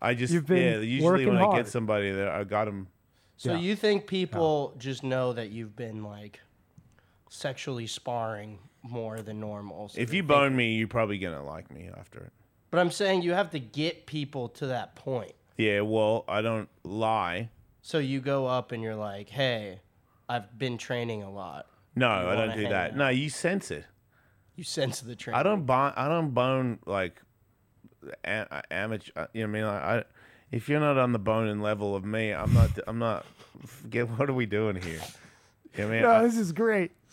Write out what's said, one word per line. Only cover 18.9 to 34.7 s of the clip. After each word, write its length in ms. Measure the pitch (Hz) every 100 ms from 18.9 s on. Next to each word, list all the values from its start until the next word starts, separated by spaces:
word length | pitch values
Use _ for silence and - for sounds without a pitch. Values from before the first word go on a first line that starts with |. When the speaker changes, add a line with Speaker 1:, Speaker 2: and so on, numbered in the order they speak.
| 107
Speaker 3:
like, 320 | 104 101 104
"Hey, 500 | 131 135 117 104 95 _ _ _ _ -
I've 300 | 120 104 117
been 180 | 127 117
training 440 | - 123 120 110
a 80 | 98
lot. 360 | 98 92 71 - _ _ -
Speaker 1:
No, 120 | 123
Speaker 3:
You 60 |
Speaker 1:
I 60 | 101
don't 160 | 90 104
Speaker 3:
wanna 180 | 113 110
Speaker 1:
do 40 |
Speaker 3:
hang 80 | 104
Speaker 1:
that. 200 | 98 85
Speaker 3:
out?" 40 | 135
Speaker 1:
No, 120 | 139
you 200 | 127 151
sense 400 | - 165 196 -
it. 140 | 73 - _ _ _ _ _ _ -
Speaker 3:
You 80 |
sense 360 | 165 - 135 113
the 160 | 117 120
training. 220 | - 117
Speaker 1:
I 20 |
don't 220 | 165 208 131
bon-, 260 | 127 139 -
I 120 | 139
don't 220 | 170 156
bone, 480 | 123 127 131 127 110 -
like, 340 | 98 92 - _ _ _ _ _ _ - _ - -
a-, 220 | - 104 104
a-, 220 | 71 -
amateur, 400 | 85 107 110 - -
uh, 100 | 80
you 140 | 113 110
know 20 |
what 60 | 107
I 20 |
mean? 60 | 107
Like, 160 | 101
I, 220 | 73 113 - _ - - -
if 180 | 120 113
you're 120 | 147
not 160 | 151 135
on 140 | 123
the 60 | 117
boning 420 | 101 110 110 104
level 340 | 104 104 101 101
of 80 |
me, 280 | 98 110 110
I'm 200 | 87 104
not, 160 | 117 95 - -
I'm 120 | 117
not, 260 | 117 101 - - - - 131
forget, 420 | - 113 117 117
what 200 | 113 143
are 60 |
we 120 | 127 113
doing 300 | 101 110